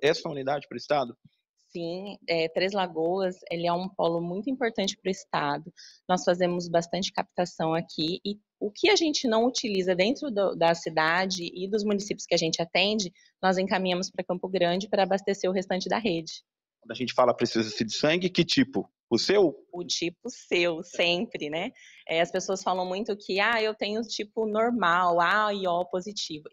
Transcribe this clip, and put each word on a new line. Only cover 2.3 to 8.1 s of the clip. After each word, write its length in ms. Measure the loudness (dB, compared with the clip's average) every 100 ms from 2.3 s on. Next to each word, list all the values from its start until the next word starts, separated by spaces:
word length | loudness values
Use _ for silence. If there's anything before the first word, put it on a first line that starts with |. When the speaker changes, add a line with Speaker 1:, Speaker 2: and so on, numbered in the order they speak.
| 0 2
Speaker 2:
Três 220 | 2 0
Lagoas, 640 | 0 -2 0 0 2 0 -4 -8
ele 160 | -2 0
é 60 |
um 160 | 0 -2
polo 320 | 0 0 0
muito 300 | -2 -4 -4
importante 440 | -2 -2 0 -4 -2
pro 100 | -4
estado. 640 | -6 -4 -2 -2 -4 -8 -18 -20 -18 -2
Nós 160 | 0
fazemos 460 | 2 2 2 0 0
bastante 420 | 0 0 -4 -4
captação 640 | -6 -6 -4 -4 -2 0
aqui 480 | 0 -2 -4 -4